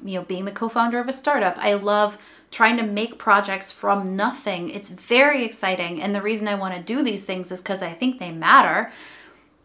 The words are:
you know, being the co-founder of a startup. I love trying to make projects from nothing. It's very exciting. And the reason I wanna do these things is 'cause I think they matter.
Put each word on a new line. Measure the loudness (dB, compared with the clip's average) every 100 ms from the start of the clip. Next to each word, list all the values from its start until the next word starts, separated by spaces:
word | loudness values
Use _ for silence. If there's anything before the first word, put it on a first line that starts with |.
| -8
you |
know, | -8
being | -6 -6 -6
the |
co-founder | -4 -2 0 0 0
of | -4
a |
startup. | -4 0 2 0 0
I | 0
love | 0 2 2 2 -2 -18 -20 -8
trying | 2 4 4
to |
make | 0 -2 -4 -2
projects | 4 4 4 -4 -8
from | -4 0 0 0 0
nothing. | -2 -2 -6 -6 -6
It's | -10 -12
very | -10 2 6 6 4
exciting. | -2 -4 -2 -2 -4 -4
And | -2
the | -2
reason | -2 -2 -2
I |
wanna | -2 -2 -6
do | -4 -2
these | 0 -2
things | -4 -6 -6
is | -8
'cause | -6 -6
I | -6
think | -4 -2 -2
they | -8
matter. | -2 6 6 6 2 -2 -8 -20 -20 -20 -20 _ _